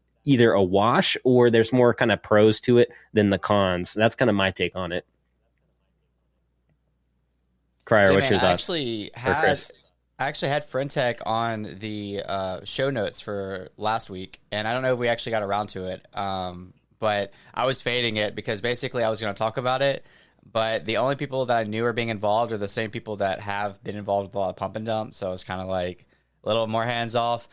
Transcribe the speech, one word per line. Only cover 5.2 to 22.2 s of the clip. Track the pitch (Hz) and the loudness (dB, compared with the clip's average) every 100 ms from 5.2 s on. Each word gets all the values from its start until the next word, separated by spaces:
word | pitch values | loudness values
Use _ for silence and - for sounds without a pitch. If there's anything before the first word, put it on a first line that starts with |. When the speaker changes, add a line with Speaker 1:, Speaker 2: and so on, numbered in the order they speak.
| _ _ _ _ _ _ _ _ _ _ _ _ _ _ _ _ _ _ _ _ _ _ _ _ _ _ - | _ _ _ _ _ _ _ _ _ _ _ _ _ _ _ _ _ _ _ _ _ _ _ _ _ _ 2
Speaker 1:
Crier, | 110 98 | 6 6
Speaker 2:
Yeah, | |
Speaker 1:
what's | 95 - | 6 4
Speaker 2:
man, | |
Speaker 1:
your | 98 | 2
Speaker 2:
I | |
Speaker 1:
thoughts? | 92 87 | 2 2
Speaker 2:
actually | - 170 127 113 101 - | -2 -4 -4 -6 -8 -8
Speaker 1:
Or | |
Speaker 2:
had, | 107 - | -4 0
Speaker 1:
Chris? | - 139 - - _ _ _ - | 0 0 -6 -20 _ _ _ -8
Speaker 2:
I | 135 | -6
actually | 147 151 | -4 -2
had | 147 147 | -2 -4
Frentech | 131 139 - 123 113 - | -6 -4 -2 -2 -2 -2
on | 113 117 110 104 92 | -2 -2 -4 -8 -10
the, | 107 107 104 98 | -10 -8 -8 -8
uh, | - 98 95 90 - | -6 -4 -4 -8 -6
show | - 135 | -4 -2
notes | 131 98 - | -2 -4 -6
for | - 101 95 95 90 - | -8 -8 -6 -10 -12 -6
last | 107 113 - | -4 -2 -6
week, | 92 95 - - | -10 -12 -16 -8
and | 104 107 | -6 -4
I | |
don't | 123 | -2
know | 131 | 0
if | 123 | 0
we | 120 | 0
actually | 117 - | -2 -2
got | 110 | -4
around | 101 101 104 | -2 -2 -4
to | 95 92 | -6 -8
it, | 90 _ - | -10 _ -8
um, | 98 95 92 90 92 _ _ - | -6 -4 -6 -10 -16 _ _ -4
but | 110 104 98 - - - | -2 0 -2 -8 -12 -4
I | 127 | -2
was | 131 | -2
fading | 123 123 117 107 | -2 -2 0 0
it | 104 101 | -2 -4
because | 117 107 | -6 -4
basically | 120 120 131 127 | -2 -4 -4 -2
I | 113 | -2
was | 107 | -2
gonna | 107 | -4
talk | 98 110 120 | -2 -4 -2
about | 123 131 | -2 0
it, | 139 - - _ _ _ - | 0 -2 -8 _ _ _ -6
but | 113 110 110 104 | -2 0 -2 -2
the | 107 | 0
only | 127 139 | 0 -2
people | 120 131 123 | -4 -4 0
that | 117 | 0
I | |
knew | 107 107 | 0 -2
are | 120 | -2
being | 117 117 | -2 -4
involved | 107 | -2